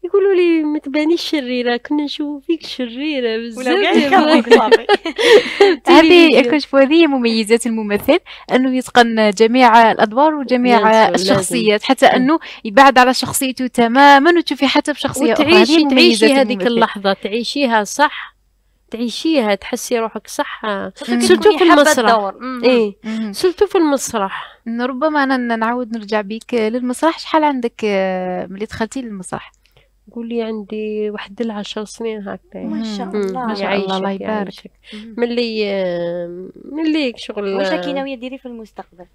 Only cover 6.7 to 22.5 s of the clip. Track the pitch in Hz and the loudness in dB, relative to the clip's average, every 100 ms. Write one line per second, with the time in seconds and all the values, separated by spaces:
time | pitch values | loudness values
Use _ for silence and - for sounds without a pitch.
6.7 | 269 269 320 330 277 233 226 208 226 240 | 2 4 4 4 2 0 0 2 0 0
7.7 | 226 208 202 - 330 - - - 247 262 | -6 -4 -4 0 0 0 -20 -4 0 0
8.7 | 254 247 - 233 220 214 202 226 247 247 | -2 0 2 2 4 0 4 2 6 6
9.7 | 226 226 190 214 220 311 302 262 247 247 | 6 6 4 0 2 2 2 -2 0 4
10.7 | 233 214 220 220 175 190 - - 247 214 | 4 4 4 4 2 0 0 0 -2 0
11.7 | 208 - 262 269 247 254 320 - - 226 | 0 0 4 4 4 0 0 -4 -14 -2
12.7 | 208 277 262 254 254 262 - 269 247 254 | 4 6 6 4 2 -4 -4 -4 -4 -4
13.7 | - 233 247 285 285 302 349 - 285 269 | 0 2 6 8 8 6 2 0 -2 0
14.7 | 302 302 285 269 - 269 226 294 359 320 | 0 -2 -6 -6 -2 0 0 4 4 6
15.7 | 320 294 262 339 226 226 269 262 226 190 | 4 4 4 4 4 4 4 2 0 0
16.7 | 233 - 214 196 196 208 220 226 285 269 | 0 0 0 -4 -4 -4 -6 -6 -2 0
17.7 | 226 202 - 285 - - _ _ _ _ | 0 -2 0 -2 -2 -18 _ _ _ _
18.7 | _ _ 226 240 - 320 311 214 202 - | _ _ -8 -6 -4 0 0 0 -2 -4
19.7 | 240 - 240 226 214 - - 285 - 220 | -10 -4 -4 -4 -8 -14 -8 -8 -6 -8
20.7 | 196 190 - 277 240 240 359 - 320 349 | -6 -8 -12 -4 -2 2 4 4 4 4
21.7 | 302 294 294 220 226 196 - 247 | 6 4 4 2 2 0 -8 -12